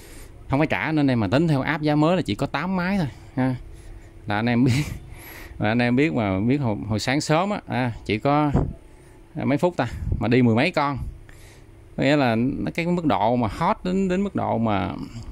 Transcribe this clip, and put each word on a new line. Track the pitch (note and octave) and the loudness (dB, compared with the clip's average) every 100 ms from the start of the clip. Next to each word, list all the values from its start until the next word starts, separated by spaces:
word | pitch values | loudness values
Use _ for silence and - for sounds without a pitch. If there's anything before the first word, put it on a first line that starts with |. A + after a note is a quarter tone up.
| - - - - - | -18 -18 -18 -16 -4
Không | C3+ | 0
phải | D#3+ | 0
trả | F#2 B2+ | 0 0
nữa | D#3 | 2
anh | C#3 | 2
em, | B2 | 2
mà | G2 | 2
tính | B2+ E3+ | 2 2
theo | C#3 | 2
áp | C3 D#3 | 0 -2
giá | D3+ D3 | 0 2
mới | D3+ F3+ | 4 2
là | |
chỉ | C3 G2+ | 0 -2
có | C#3 | -2
tám | C#3+ F3 F#3+ | -4 -2 -2
máy | F3+ G3+ | 0 0
thôi | C#3+ - - - | -2 -6 -8 -2
ha. | C3 B2+ - - - - - - - | 0 -2 -8 -16 -16 -18 -18 -12 -4
Là | G#2 | -2
anh | A#2 | 2
em | A#2+ | 4
<laughs> | C3 | 4
biết, | B2+ D3 - - - - - - - | 2 -2 -8 -14 -18 -18 -18 -14 -4
là | G#2+ | 0
anh | A#2+ | 2
em | B2 B2 | 2 4
biết | D#3 | 2
mà, | C#3+ G2+ F#2+ | 2 0 2
biết | A2+ C#3+ | 2 2
hồi, | B2 G2+ G2+ | 0 -2 -2
hồi | G#2+ | -2
sáng | B2+ C#3 | 0 0
sớm | - D#3 G3 | 2 2 0
á, | G#3 - | -4 -4
à, | A#2 B2+ A2 - | -2 -2 -4 -4
chỉ | G#2+ | 0
có | C#3 D3 D3 B2+ - - - - - - - - | 2 2 4 2 -2 -6 -16 -20 -20 -20 -14 -4
mấy | A2+ C#3+ | -2 2
phút | F3+ F3 | 0 0
ta, | A#2+ - - - | -2 -2 -4 -2
mà | A2 | 2
đi | B2 | 4
mười | A#2+ A2 | 4 4
mấy | E3 | 2
con. | E3 C#3+ B2+ B2 - - - - - - - - - | 0 -2 -4 -8 -12 -20 -20 -20 -20 -20 -20 -12 -2
Có | |
nghĩa | C3+ D3 | 2 2
là | B2+ A2+ | 2 2
nó, | B2+ - - | 0 -2 -4
cái | - E3+ | -2 0
mức | F3+ D#3 | 0 2
độ | F#2+ G#2+ B2 | 2 2 2
mà | A2 | 0
hot | - E3+ A3 | 0 -2 0
đến, | F#3 F#3+ F#3+ | -2 0 0
đến | F3+ | 0
mức | G3+ A#2+ | -2 -2
độ | G#2 A2+ | 0 0
mà, | A2+ G2 F#2 - - A#2 - | 2 2 0 -4 -10 -12 -6